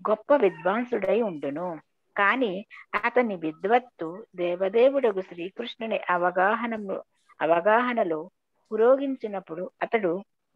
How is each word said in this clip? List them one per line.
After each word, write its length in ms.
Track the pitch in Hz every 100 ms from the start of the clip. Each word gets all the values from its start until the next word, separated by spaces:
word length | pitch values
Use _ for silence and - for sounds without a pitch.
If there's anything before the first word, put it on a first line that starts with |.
| 202
గొప్ప 260 | 214 - 285
విద్వాంసుడై 840 | 196 165 170 220 240 226 190 208
ఉండును, 580 | 220 165 143 143 180 156 - _ _ -
కాని 480 | 202 247 233 180 - - - 202 233
అతని 300 | 247 233 180
విద్వత్తు 880 | 160 160 190 247 247 _ 160 185 - 175
దేవదేవుడగు 840 | 175 175 190 226 262 277 240 190
శ్రీకృష్ణుని 800 | 185 175 175 - 233 - 226 202 -
అవగాహనము, 920 | 175 175 185 190 226 233 220 202 - - _ _ _
అవగాహనలో 880 | 156 170 190 220 247 233 190 156 180 _ _ _ _
పురోగించినప్పుడు 1000 | 220 233 269 277 262 214 196 - 160 185 -
అతడు 420 | 165 - 185 180 - _ _